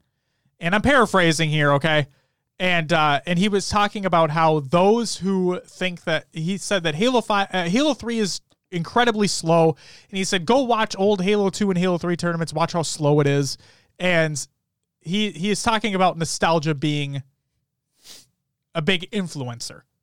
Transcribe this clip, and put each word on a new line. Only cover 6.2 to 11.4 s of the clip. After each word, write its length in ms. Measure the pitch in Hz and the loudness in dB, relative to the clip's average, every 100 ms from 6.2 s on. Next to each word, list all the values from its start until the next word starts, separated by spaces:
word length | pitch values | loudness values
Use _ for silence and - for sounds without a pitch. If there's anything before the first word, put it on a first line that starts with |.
| - | -4
he 240 | - 160 196 | -6 -4 -4
said 280 | - 202 | -2 -2
that 100 | 165 | -2
Halo 260 | 151 233 247 | 0 0 0
five, 280 | - 202 196 | 0 -2 0
uh, 120 | 185 | -2
Halo 300 | 170 208 302 | 0 0 0
three 240 | 247 214 233 | -2 -4 -2
is 200 | 202 - - _ _ | -4 -6 -12 _ _
incredibly 560 | 180 160 233 240 214 202 | -8 -2 0 2 2 -2
slow. 440 | - 160 170 160 151 - - _ | -2 2 4 4 0 -10 -20 _
And 60 | 196 | -6
he 40 | |
said, 240 | 190 196 160 | -2 -2 2
"Go 160 | 247 | 2
watch 320 | 247 220 220 - | 2 0 0 0
old 240 | 196 208 | 0 2
Halo 280 | 180 208 | 0 0